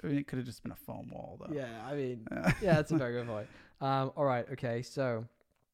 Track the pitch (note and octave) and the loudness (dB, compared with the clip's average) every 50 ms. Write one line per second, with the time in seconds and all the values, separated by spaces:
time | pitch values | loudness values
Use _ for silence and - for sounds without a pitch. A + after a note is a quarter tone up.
0 | - E3+ C#3+ C#3+ C#3+ - - B2+ B2 B2+ A2+ - - A#2 - - - - A2 - | -2 0 0 0 0 -2 -4 -4 -4 -4 -6 -8 -10 -10 -10 -10 -10 -10 -10 -10
1 | - - - - - - - - - - D3+ D3 C3+ A#2+ A#2 A2+ - B2+ D3 D3 | -8 -10 -10 -10 -10 -10 -12 -10 -8 -6 -4 -4 -4 -6 -6 -8 -8 -4 -2 -2
2 | C3+ B2+ B2 A2 A2 - - - - F3+ C#3 - A3 F#3 E3 D3+ D3+ - D#3+ D#3 | -2 -2 -2 -4 -6 -6 -4 0 4 4 4 4 6 6 6 6 6 4 2 2
3 | C3+ A#2+ A#2+ A#2+ A#2+ A#2+ A2+ G#2+ G#2+ - - - - - - - C#3+ C3+ C3+ C3+ | 2 2 0 -2 -2 -2 -4 -4 -6 -8 -12 -20 -20 -20 -10 -4 0 2 2 2
4 | C3+ C3+ - - D3 C#3 B2+ A#2+ A2+ - C#3 B2+ - B2 A#2 A#2 B2 - - C#3+ | 2 0 0 2 2 4 4 2 0 -2 -4 -2 -2 0 0 0 -2 -4 -2 0
5 | C3+ B2+ A#2 A2 A#2 A#2 _ _ _ _ _ _ _ _ | 2 2 2 0 -2 -6 _ _ _ _ _ _ _ _